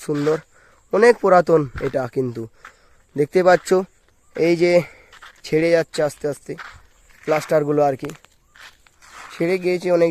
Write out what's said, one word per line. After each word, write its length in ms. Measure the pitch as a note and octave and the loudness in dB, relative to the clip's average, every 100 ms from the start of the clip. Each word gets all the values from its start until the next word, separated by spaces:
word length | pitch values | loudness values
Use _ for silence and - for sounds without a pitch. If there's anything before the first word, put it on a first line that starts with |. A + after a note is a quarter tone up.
| - | -6
সুন্দর, 300 | D3 D3 D#3 - _ _ _ - F#3+ | -4 -2 -2 -6 _ _ _ -6 2
অনেক 180 | A#3+ A#3 | 4 4
পুরাতন 380 | - F3+ E3 E3 C#3 - C#3+ | 4 4 4 0 0 -6 -6
এটা 160 | C3+ B2 C#3 | -6 -6 -6
কিন্তু। 280 | B2+ A2+ A2+ _ - _ _ _ _ C#3+ | -6 -6 -14 _ -20 _ _ _ _ -6
দেখতে 220 | D3 F#3 F3+ | -2 0 4
পাচ্ছ 200 | F3+ - F#3 F#3+ _ _ _ _ - | 2 2 -2 -2 _ _ _ _ -4
এই 180 | D#3+ E3+ | 0 2
যে 100 | F3 F3 - - _ - - _ - | 2 2 0 -14 _ -20 -20 _ -4
ছেড়ে 220 | D#3 E3 E3 | -2 2 0
যাচ্ছে 240 | D#3 - D3+ | 0 -4 -4
আস্তে 160 | - D3 | -4 -8
আস্তে 200 | C3+ - D3+ - - _ _ _ - | -8 -12 -16 -16 -20 _ _ _ -16
প্লাস্টারগুলো 560 | - D#3 - D#3+ D3 D3 C#3+ | -4 -4 0 -2 0 0 0
আর 60 | C3+ | -2
কি, 100 | D3 D#3 _ _ _ _ - _ _ _ - - - | -10 -16 _ _ _ _ -20 _ _ _ -20 -20 -20
ছেড়ে 220 | - E3+ F#3 | -6 -4 -2
গিয়েছে 260 | F3+ F3+ F3+ F3 | -2 -4 -2 0
অনেক 140 | E3+ | 0